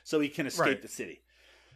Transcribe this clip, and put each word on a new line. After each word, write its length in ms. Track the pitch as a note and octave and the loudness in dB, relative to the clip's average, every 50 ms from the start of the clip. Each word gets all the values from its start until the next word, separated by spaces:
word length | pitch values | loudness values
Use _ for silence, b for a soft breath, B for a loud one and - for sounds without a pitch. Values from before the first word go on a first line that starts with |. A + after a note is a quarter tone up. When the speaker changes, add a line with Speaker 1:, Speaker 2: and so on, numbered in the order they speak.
| b | b
Speaker 1:
so 160 | - D#3+ D#3 | 0 2 2
he 100 | D3 C#3+ | 2 2
can 180 | - - D3 | 0 -2 -4
escape 180 | B2+ - - D3+ | -2 0 2 4
Speaker 2:
Right. 160 | C3 C3 - | 4 2 2
Speaker 1:
the 60 | - | -2
city. 340 | - - - A2 F2 D2+ - b b b b b b b b b b b | -8 -10 -8 -8 -8 -10 -14 b b b b b b b b b b b